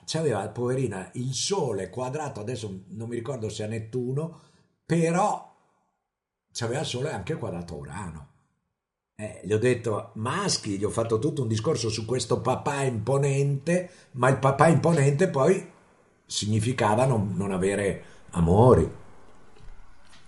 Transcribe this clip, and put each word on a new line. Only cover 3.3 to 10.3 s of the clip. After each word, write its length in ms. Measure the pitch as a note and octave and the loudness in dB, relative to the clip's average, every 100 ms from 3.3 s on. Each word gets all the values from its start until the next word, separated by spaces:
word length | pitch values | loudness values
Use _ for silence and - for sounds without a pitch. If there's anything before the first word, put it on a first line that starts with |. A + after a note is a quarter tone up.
| B2 G#2+ | -6 -6
se 140 | - | -6
a 40 | A2 | -6
Nettuno, 760 | A2+ A2 B2+ B2 C3+ E3 - _ _ _ _ | -6 -6 -6 -4 -4 -6 -10 _ _ _ _
però 720 | - E3 E3 F3 G#3 - - _ _ _ _ _ _ _ _ _ _ | -2 2 2 2 2 0 -8 _ _ _ _ _ _ _ _ _ _
c'aveva 300 | - A#2 C3+ | -6 -4 -4
il 60 | D#3+ | -4
Sole 240 | B2 C#3+ | -4 -6
anche 240 | G#2+ F2+ - | -6 -6 -6
quadrato 400 | G#2+ F2 E2+ D2+ | -6 -8 -10 -12
a 20 | |
Urano. 520 | C#2+ - F#2 D#2 C#2+ _ _ _ _ _ _ _ _ - | -10 -10 -10 -12 -18 _ _ _ _ _ _ _ _ -12
Eh, 220 | G#2+ - F#2 | -12 -10 -2
gli 80 | |
ho 60 | G#2+ | 2
detto, 520 | B2 A#2 A2+ G2+ - A2 | 2 0 -2 -4 -6 -6
"Maschi", 640 | A#2 | -4